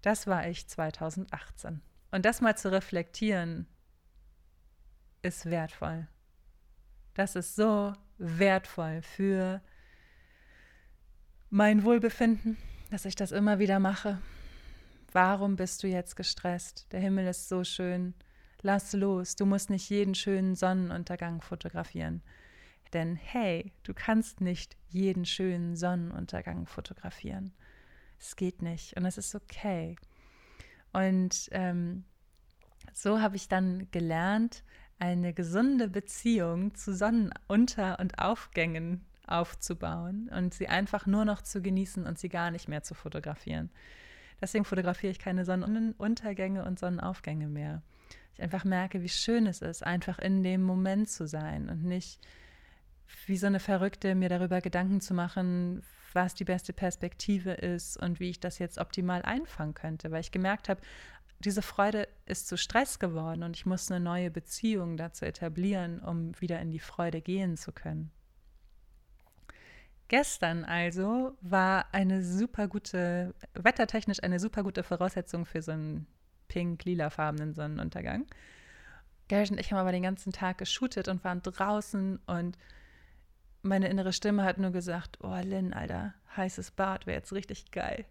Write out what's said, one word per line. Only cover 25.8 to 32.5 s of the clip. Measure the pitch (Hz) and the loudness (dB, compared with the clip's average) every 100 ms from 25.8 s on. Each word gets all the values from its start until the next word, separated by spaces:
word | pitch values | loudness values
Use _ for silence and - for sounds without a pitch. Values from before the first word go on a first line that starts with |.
| 175 180 170 - - 175 170 170 170 | 0 0 -2 -4 -6 -6 -6 -6 -6
fotografieren. | - - - 180 - 196 190 190 - - - - - - - | -8 -12 -12 -12 -10 -8 -6 -8 -12 -20 -20 -20 -20 -20 -20
Es | - - | -16 -4
geht | 180 - | -4 -2
nicht | 170 170 - - | -6 -6 -8 -2
und | 180 | -2
es | 185 | -2
ist | 190 208 | -8 -10
okay. | - - 208 180 165 170 - - - - - - - - - | -12 -6 -2 -2 -4 -8 -18 -20 -20 -20 -20 -20 -20 -20 -4
Und, | 190 190 185 185 - - | 0 4 4 2 0 -4
ähm, | - 180 175 175 185 185 _ _ _ - | -2 0 0 -2 -4 -10 _ _ _ -20